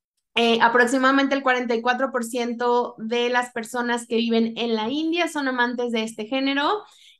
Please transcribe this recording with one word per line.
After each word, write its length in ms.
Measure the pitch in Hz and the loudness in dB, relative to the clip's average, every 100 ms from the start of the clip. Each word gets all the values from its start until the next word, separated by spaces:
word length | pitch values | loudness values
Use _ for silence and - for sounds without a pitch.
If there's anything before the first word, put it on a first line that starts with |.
| _ _ _ 226 | _ _ _ 0
Eh, 240 | 233 226 | 2 4
aproximadamente 720 | 233 247 240 269 262 277 269 | 4 4 4 4 4 4 2
el 80 | 277 | 0
cuarenta 320 | 262 247 240 | 0 0 0
y 80 | 233 | -2
cuatro 300 | 247 233 262 | 0 0 -2
por 140 | 247 226 | -4 -4
ciento 680 | 247 240 233 247 240 233 - | -4 -4 -2 0 0 -2 -6
de 320 | 220 240 240 | -4 -2 0
las 220 | 247 247 | 0 -2
personas 520 | 233 220 247 240 240 233 | -6 -8 -4 -2 -4 -2
que 120 | 226 | -2
viven 360 | 233 226 226 226 | 2 2 2 -2
en 180 | 233 220 | -2 -2
la 140 | 220 | -2
India 400 | 294 320 339 330 | -2 -2 0 -2
son 180 | 294 269 | -2 -2
amantes 460 | 254 240 240 240 | 0 -2 -2 -2
de 100 | 226 | -2
este 220 | 220 - 214 | -4 -8 -6
género. 580 | 269 269 277 302 415 - - - _ | -2 0 0 0 -2 -6 -20 -20 _